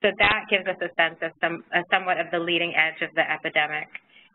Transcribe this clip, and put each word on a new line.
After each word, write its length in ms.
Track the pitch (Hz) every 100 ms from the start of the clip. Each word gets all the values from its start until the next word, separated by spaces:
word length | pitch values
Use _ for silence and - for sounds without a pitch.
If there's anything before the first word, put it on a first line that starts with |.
So 60 | 208 202
that 260 | 208 214 -
gives 160 | 202 185
us 80 | 180
a 160 | 175 -
sense 160 | 165 165
of 80 | 165 -
some, 220 | 165 165 - 175
uh, 60 | 175
somewhat 300 | 196 185 170
of 80 | 170
the 60 | 175
leading 380 | 170 170 170 165
edge 260 | 156 156
of 80 | 160 160
the 100 | 156
epidemic 640 | 156 160 156 151 151 156 - _ - _